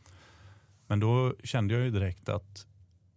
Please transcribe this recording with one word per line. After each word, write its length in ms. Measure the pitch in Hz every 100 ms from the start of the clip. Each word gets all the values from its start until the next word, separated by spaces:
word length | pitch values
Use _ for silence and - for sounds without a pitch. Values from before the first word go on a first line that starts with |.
| - - - - - - _ _ -
Men 140 | 104
då 340 | 110 123 127 -
kände 300 | - 123 101
jag 80 | 117
ju 60 | 127
direkt 380 | 104 95 - -
att 380 | 98 - - - _ - _ _